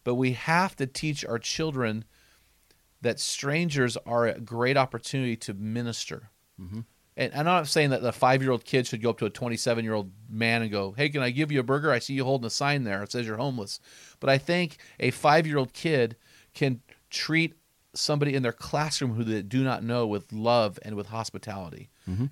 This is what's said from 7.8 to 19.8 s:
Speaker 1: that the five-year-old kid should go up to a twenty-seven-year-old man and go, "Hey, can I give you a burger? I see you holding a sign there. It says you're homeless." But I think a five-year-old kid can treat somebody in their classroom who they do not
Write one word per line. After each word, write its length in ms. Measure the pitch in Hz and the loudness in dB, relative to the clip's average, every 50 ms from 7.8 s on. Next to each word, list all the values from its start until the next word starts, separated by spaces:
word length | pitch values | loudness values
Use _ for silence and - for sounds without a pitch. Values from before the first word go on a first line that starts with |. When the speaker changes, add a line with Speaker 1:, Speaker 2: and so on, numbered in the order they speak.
| 147 143 | 4 4
Speaker 1:
that 100 | 131 - | 2 2
the 100 | 123 120 | 0 -2
five-year-old 540 | - - - 127 131 135 135 131 127 110 - | 2 4 6 6 6 6 4 2 0 0 0
kid 200 | - - 131 123 | 0 0 0 0
should 160 | - - 110 | 0 -4 -2
go 100 | 110 117 | 0 -2
up 80 | 113 - | 0 0
to 80 | 117 104 | -2 -4
a 20 | |
twenty-seven-year-old 800 | - - 127 120 117 110 - 123 117 117 113 110 110 107 98 95 95 104 110 - | -4 -4 -4 -4 -2 0 0 0 0 0 0 0 -2 -2 -4 -6 -12 -18 -14 -10
man 320 | 107 110 113 113 117 117 | -4 0 2 2 2 2
and 100 | 113 107 | 0 0
go, 200 | 104 104 98 98 | -2 -2 -2 -4
"Hey, 160 | 95 127 147 151 | -2 -2 -2 0
can 140 | 147 143 | 0 0
I 80 | 131 123 | 0 0
give 240 | 123 139 156 147 147 | 0 0 0 2 2
you 80 | 135 | 0
a 20 | 120 | 2
burger? 280 | 117 135 147 147 156 | 2 0 2 2 2
I 80 | 131 117 | 2 2
see 160 | - - 139 | 0 -2 -2
you 100 | 135 127 | -2 0
holding 220 | 127 135 131 117 110 | 2 0 0 0 -2
a 20 | |
sign 340 | - - 139 143 147 143 127 | -2 0 0 2 2 0 0
there. 180 | 104 98 98 104 | 0 -2 -2 -4
It 100 | 101 - | -4 -4
says 120 | 123 120 | -4 -4
you're 120 | 110 107 110 | -4 -4 -2
homeless." 420 | 127 143 127 117 98 101 - - - - - - - - - _ | -2 -2 -2 -4 -6 -8 -10 -12 -14 -18 -20 -20 -20 -20 -14 _
But 100 | - 139 | 2 4
I 100 | 135 135 | 4 4
think 380 | - - 170 180 180 156 - - - - - - | 2 2 0 0 0 -2 -4 -10 -20 -20 -6 -2
a 120 | - 127 | -2 -2
five-year-old 600 | - - - 151 147 165 160 156 147 143 131 120 - | 0 4 4 6 6 6 6 4 2 0 0 -2 -4
kid 440 | - - 165 156 131 120 110 117 - _ _ - - - _ - | -4 -2 2 2 4 2 2 0 -6 _ _ -20 -20 -20 _ -4
can 280 | - 147 135 127 117 - _ - _ _ _ | 0 0 0 0 -2 -6 _ -20 _ _ _
treat 440 | - - - - 165 160 165 165 165 - _ _ _ _ _ _ - | -8 -6 -2 0 2 2 2 2 -2 -8 _ _ _ _ _ _ -6
somebody 400 | - - - 151 147 143 147 135 | -4 -2 0 2 2 2 2 2
in 80 | 139 | 2
their 100 | 127 117 | 0 0
classroom 640 | - - - - - 147 151 156 - - 143 123 110 | -2 -4 -6 -4 -2 -2 0 -2 -2 -2 -2 -2 -2
who 100 | 113 117 | -2 0
they 200 | 110 110 104 95 | 0 -2 -2 -2
do 200 | 101 123 131 135 | -2 0 0 2
not 200 | 131 120 92 | 2 0 -2